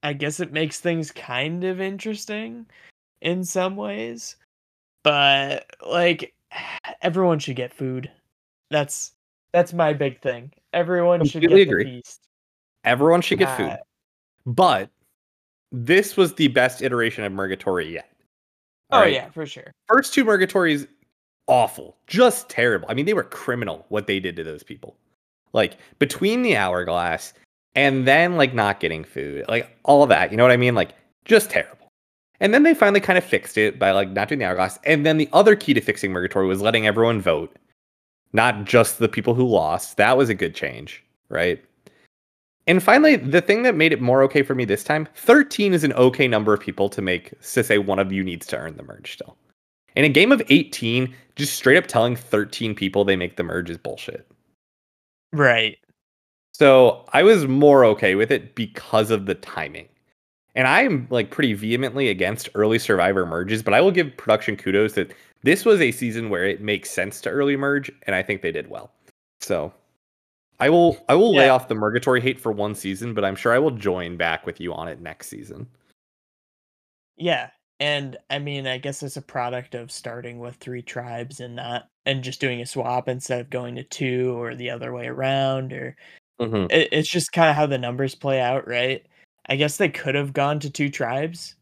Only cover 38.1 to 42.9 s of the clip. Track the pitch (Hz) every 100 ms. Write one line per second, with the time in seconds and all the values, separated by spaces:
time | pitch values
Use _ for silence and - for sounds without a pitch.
38.1 | _ _ 107 117 107 101 120 110 - 113
39.1 | - 110 120 127 104 78 85 - - 104
40.1 | 131 135 - 87 - 71 58 - - _
41.1 | _ _ - 87 82 _ _ _ _ _
42.1 | _ _ _ _ _ - 180 185